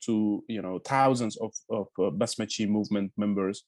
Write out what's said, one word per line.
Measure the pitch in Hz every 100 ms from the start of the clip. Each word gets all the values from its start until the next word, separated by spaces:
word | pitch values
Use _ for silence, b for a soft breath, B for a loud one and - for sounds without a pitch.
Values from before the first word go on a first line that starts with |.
| -
to, | 110 107 101 -
you | 110
know, | 92 90
thousands | - 135 135 127 113 -
of, | 110 - -
of, | 113 95 -
uh, | 95
Basmachi | 85 117 - 107 - 104
movement | 104 104 104 98 -
members | 104 98 95 101